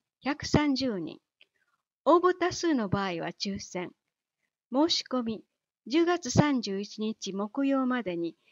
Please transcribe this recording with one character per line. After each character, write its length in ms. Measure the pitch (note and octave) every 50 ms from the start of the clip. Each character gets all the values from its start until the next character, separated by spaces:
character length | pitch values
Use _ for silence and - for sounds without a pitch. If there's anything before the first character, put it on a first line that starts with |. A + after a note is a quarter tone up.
| _ _ _ _ -
百 240 | B3 D4 - -
三 280 | - - D4 D4+ D4 C4
十 240 | B3 C4+ B3+ G#3 F3+
人。 200 | D#3 C3 - - _ _ _ _ _ _ _ _ _ _ _ _ _ _ _ _ -
応 140 | C4+ E4 F4
募 120 | F4+ F4+ F4+
多 200 | F4+ E4+ F4+ -
数 200 | - F4 E4+ D4+
の 160 | B3 G#3+ F3+
場 160 | G3+ G3 G3
合 180 | F#3+ F3 E3 D#3
は 100 | E3+ -
抽 260 | - - G3+ G3 G3+
選。 320 | - - - F3+ F3 - _ _ _ _ _ _ _ _ _ _ _ _ _ _ _ - A#3
申 160 | C4+ D#4 F4
し 160 | - - - -
込 120 | C4 B3+ A#3
み、 200 | A3+ A3 F3+ - _ _ _ _ _ _ _ _
十 200 | A3 B3 E4 E4+
月 240 | F4 F4 E4+ - B3
三 320 | - - D4 D4 C#4 B3 G#3+
十 180 | G3+ G3 G3
一 220 | G#3 - - G#3 G#3+
日 320 | A3 A3+ _ - G3 F3+
木 320 | G3 G#3 G#3 - C#4 C#4
曜 180 | C#4 C#4 C4+ C4
ま 180 | B3 B3+ B3 A3
で 140 | - F3
に、 180 | E3+ E3+ E3 - _ _ _